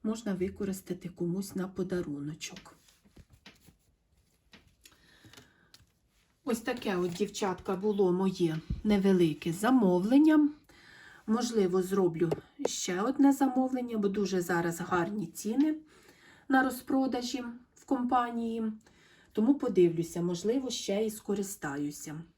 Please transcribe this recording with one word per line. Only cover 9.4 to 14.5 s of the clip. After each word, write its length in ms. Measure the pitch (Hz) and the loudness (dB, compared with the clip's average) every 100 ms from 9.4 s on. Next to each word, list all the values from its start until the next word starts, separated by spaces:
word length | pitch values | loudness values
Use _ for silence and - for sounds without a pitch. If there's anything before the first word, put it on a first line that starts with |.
| 175 | -4
замовлення. 960 | 170 214 254 196 180 196 269 311 311 294 - _ - - - - - - | -2 2 4 4 4 4 6 8 6 4 0 _ -20 -20 -20 -20 -20 -2
Можливо, 560 | 226 247 226 190 185 | -2 0 0 2 2
зроблю 480 | 180 196 180 160 165 160 - _ 285 | 0 2 2 2 -2 -2 -8 _ -12
ще 360 | - - 180 | -8 -6 -2
одне 320 | 226 269 277 | -2 4 4
замовлення, 640 | 269 269 254 262 254 247 226 | 6 2 2 0 -2 -4 -2
бо 100 | 196 | -2
дуже 340 | 202 185 185 | 0 0 -2
зараз 380 | 175 | 0